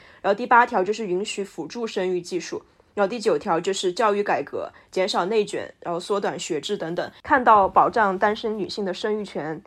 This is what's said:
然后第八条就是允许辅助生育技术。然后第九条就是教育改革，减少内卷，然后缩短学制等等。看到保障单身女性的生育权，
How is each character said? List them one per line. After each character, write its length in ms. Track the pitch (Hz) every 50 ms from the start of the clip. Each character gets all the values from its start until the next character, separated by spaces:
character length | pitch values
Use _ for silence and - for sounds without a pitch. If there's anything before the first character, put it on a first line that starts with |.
| - - - -
然 80 | - 190
后 80 | 202
第 80 | 202 247
八 220 | - 247 233 240
条 160 | 240 240 196
就 100 | 185 196
是 140 | 214 220 226
允 180 | 185 180 185 208
许 200 | - - 208 196
辅 240 | - - - 151 165
助 180 | - 240 233
生 260 | 226 - 214 185 185
育 80 | 185 180
技 200 | 175 - 185 170
术。 200 | 170 - - - - _ _ _ _ _ _
然 120 | 208 202
后 20 | 190
第 120 | 240 240
九 180 | 202 220 165 143
条 220 | - - 165 170
就 120 | 170 196
是 200 | 190 - - 180
教 200 | 175 - 233 208
育 120 | 202 202 202
改 180 | 202 170 123
革， 260 | 147 - - 101 76 - - - - _
减 180 | - 185 185 185
少 160 | - 214 175
内 180 | 185 226 220 208
卷， 280 | - - 139 95 - - _
然 160 | - 170 170
后 60 | 170
缩 180 | 165 - 208 202
短 180 | 208 190 147
学 240 | 185 - - 165 143
制 160 | - - 208
等 200 | 175 170 160 175
等。 160 | 175 151 - - -
看 220 | - - 302 269 247
到 240 | 240 220 208 190 185
保 200 | - 185 147 165
障 300 | - 240 214 196 185 190
单 160 | 220 208 214
身 240 | 214 - 220 214 214
女 100 | 180 -
性 160 | - - 202
的 80 | 185
生 240 | 180 - - 214 214
育 80 | 214 202
权， 380 | 190 - 190 147 156 160 156 -